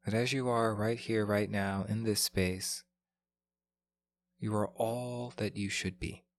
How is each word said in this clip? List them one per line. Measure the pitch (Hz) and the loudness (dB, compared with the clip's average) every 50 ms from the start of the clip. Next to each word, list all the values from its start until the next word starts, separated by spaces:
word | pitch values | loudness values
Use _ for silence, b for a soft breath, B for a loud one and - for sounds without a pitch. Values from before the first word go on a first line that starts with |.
| _ | _
That | - 101 | 0 0
as | 113 120 123 131 | 0 2 2 0
you | 135 127 127 | 0 0 2
are | 120 117 113 113 107 | 2 4 4 2 2
right | 104 107 113 117 117 | 2 0 0 0 -2
here, | - - 113 110 107 | -2 0 2 2 2
right | 101 104 104 107 98 | 4 2 2 2 2
now, | 104 101 98 98 98 98 95 101 | 0 0 0 0 0 -2 0 0
in | 107 110 113 | -2 0 2
this | 110 104 101 | 0 2 2
space, | - - - - 92 90 92 92 95 - - - - _ _ _ _ _ _ _ _ _ _ _ _ _ _ _ _ _ _ _ _ _ _ _ _ _ _ _ _ _ _ _ | 0 0 2 2 2 2 2 -2 -4 -6 -6 -6 -10 _ _ _ _ _ _ _ _ _ _ _ _ _ _ _ _ _ _ _ _ _ _ _ _ _ _ _ _ _ _ _
you | - 107 107 | -4 0 2
are | 104 104 - - | 2 0 0 0
all | - 117 113 117 120 123 123 123 120 123 120 - - | 0 0 0 0 -2 -4 -4 -4 -6 -6 -8 -4 -4
that | 107 104 - | -4 -4 -2
you | 104 101 98 | -2 -4 -2
should | - - - 95 92 - | -2 -2 -2 -2 -4 -4
be. | - 87 - - _ _ _ | -8 -8 -8 -10 _ _ _